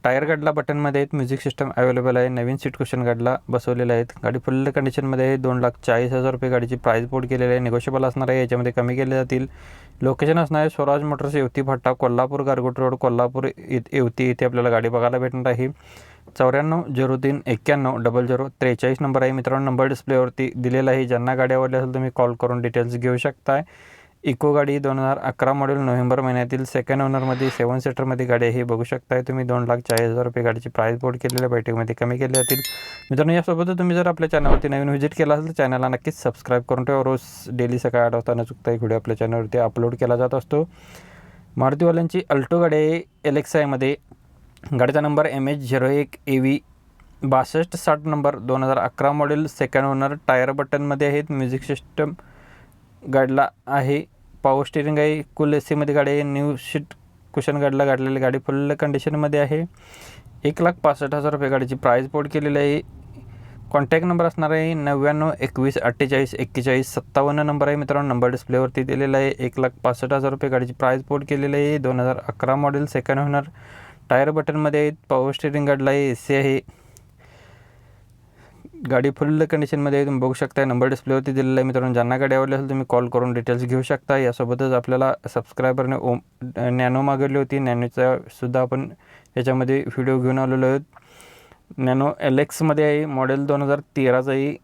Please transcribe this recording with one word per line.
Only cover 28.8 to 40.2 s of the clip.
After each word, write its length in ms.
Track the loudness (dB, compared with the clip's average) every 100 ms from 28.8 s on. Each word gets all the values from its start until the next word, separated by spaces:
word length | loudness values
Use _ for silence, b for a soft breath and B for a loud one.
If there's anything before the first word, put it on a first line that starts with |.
शकताय 360 | -2 -6 _ -2
तुम्ही, 220 | -2 -4
दोन 200 | -2 0 0
लाख 100 | -2
चाळीस 320 | 0 0 2
हजार 140 | 0
रुपये 180 | -2 0
गाडीची 240 | -2 -2 -4
प्राईस 300 | -2 0 0
बोर्ड 160 | -4 -2
केलेल्या 320 | -4 -2 -2
बैठकीमध्ये 460 | -2 -2 -4 -4
कमी 220 | -2 -2 -2
केले 160 | 0
जातील. 260 | 0 0 -4 -6 B B B B
मित्रांनो, 220 | 0 2
यासोबत 380 | 2 0 -2 0 0
तुम्ही 180 | 0 2
जर 100 | 0
आपल्या 240 | 0 0
चॅनलवरती 380 | 2 6 4 4
नवीन 200 | -2 0
व्हिजिट 260 | 0 -2
केला 200 | 0 2
असेल 120 | 2 0
तर 40 |
चॅनलला 360 | 0 0 2 0
नक्कीच 340 | -2 -4 -4
सबस्क्राईब 400 | -4 -4 -2 -2
करून 220 | 0 -2
ठेवा. 180 | 2 2
रोज 180 | 2 -2 -4 -16 -8
डेली 280 | -2 -2 0
सकाळी 260 | 0 2
आठ 100 | 2
वाजता 200 | 2 -2
न 80 | -2
चुकता 300 | -4 -6 -4
एक 60 | -2
व्हिडिओ 200 | 0 -2
आपल्या 180 | -2 -2
चॅनलवरती 420 | -2 -2 -2 0
अपलोड 360 | 0 0 -2
केला 220 | 0 0
जात 180 | 2